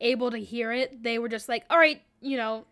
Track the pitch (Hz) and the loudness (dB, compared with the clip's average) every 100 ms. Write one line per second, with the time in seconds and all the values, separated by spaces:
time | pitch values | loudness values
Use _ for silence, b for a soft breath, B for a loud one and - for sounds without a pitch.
0 | 240 247 247 226 202 240 226 247 262 254 | 0 0 -2 -4 -6 -6 -4 -2 -4 -4
1 | 233 233 233 220 - 233 - 330 311 - | -4 -4 -4 -6 -4 -6 2 6 6 4
2 | _ _ 277 262 220 220 - | _ _ -4 -2 -2 -6 -10